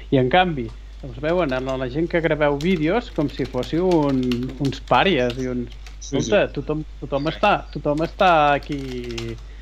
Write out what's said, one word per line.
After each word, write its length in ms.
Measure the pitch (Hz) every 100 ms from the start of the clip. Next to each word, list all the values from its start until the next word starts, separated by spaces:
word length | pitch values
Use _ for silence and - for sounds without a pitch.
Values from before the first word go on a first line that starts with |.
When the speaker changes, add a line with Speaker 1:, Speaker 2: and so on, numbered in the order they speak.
| -
Speaker 1:
I 120 | 139
en 80 | 127
canvi, 380 | 180 185 147 110 - - -
us 160 | 143 117
veuen 380 | 151 180 156 127
a 60 |
la, 100 | 131 131
la 120 | 131
gent 180 | 139 165
que 140 | 175
graveu 400 | 156 147 147 143
vídeos 480 | 165 185 151 226 240
com 220 | - 147
si 160 | - 123
fóssiu 400 | 127 120 156 185
un, 300 | 170 143 135 127 120 127 -
uns 280 | 135 -
pàries 560 | - 127 175 151 123 123
i 80 | 127
uns, 240 | 123 120 - -
Speaker 2:
Sí, 260 | - - 139
sí. 80 | 156
Speaker 1:
«Escolta, 240 | 196 139
tothom, 300 | - 135 156 151 -
tothom 280 | 143 143 151
està, 220 | - 208 170 -
tothom 360 | 151 147 147
està 220 | - - 190 165 147
aquí, 240 | 143 - 143 135 127 120 117 117 113 - -